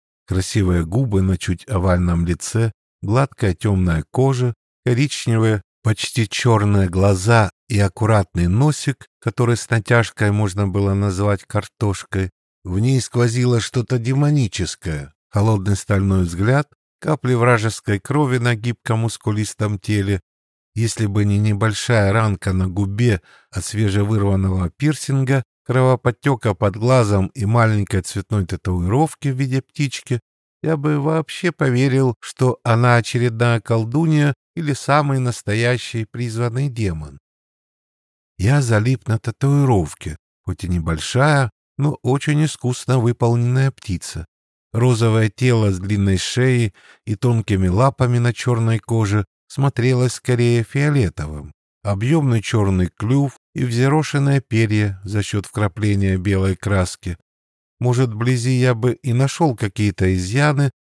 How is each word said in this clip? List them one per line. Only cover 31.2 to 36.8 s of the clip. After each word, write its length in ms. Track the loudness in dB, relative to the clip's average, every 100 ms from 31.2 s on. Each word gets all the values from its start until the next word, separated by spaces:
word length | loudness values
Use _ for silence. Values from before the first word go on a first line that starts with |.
| -4 -6 -6
поверил, 640 | 0 0 2 2 2 0 -2
что 400 | -10 -2 0 0
она 340 | 0 2 4 4
очередная 640 | 2 0 -2 0 0 0
колдунья 720 | 0 -2 0 0 2 2 2 -2 _ -6
или 180 | -4
самый 460 | -4 0 0 2 0
настоящий 880 | -2 -4 -4 0 0 -2 -4 -8 -8
призванный 640 | -8 -6 -4 -4 -2 -4
демон. 480 | -2